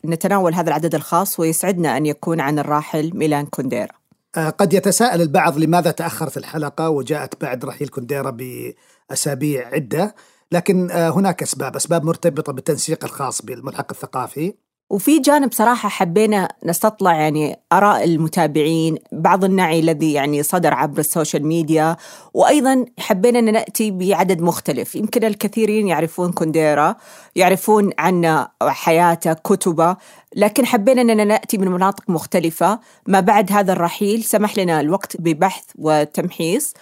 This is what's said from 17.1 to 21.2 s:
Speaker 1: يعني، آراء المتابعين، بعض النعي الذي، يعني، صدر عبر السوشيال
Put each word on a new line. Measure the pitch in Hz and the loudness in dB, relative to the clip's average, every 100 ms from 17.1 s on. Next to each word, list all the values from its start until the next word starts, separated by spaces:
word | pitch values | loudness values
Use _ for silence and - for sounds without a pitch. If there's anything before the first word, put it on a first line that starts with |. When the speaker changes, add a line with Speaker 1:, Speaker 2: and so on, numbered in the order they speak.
| 160 | 2
Speaker 1:
يعني، | 156 151 151 - _ | 2 0 -2 -4 _
آراء | 180 202 139 | 4 4 4
المتابعين، | 156 160 160 180 160 151 151 165 160 143 - | 2 0 0 0 0 2 0 0 0 -2 -6
بعض | 151 170 190 | -2 2 4
النعي | 190 190 175 165 | 2 2 2 2
الذي، | 160 156 156 | 2 2 0
يعني، | 143 139 147 | 0 0 0
صدر | 147 180 160 | 0 0 2
عبر | 123 151 143 | 2 0 -2
السوشيال | 151 175 | -2 -2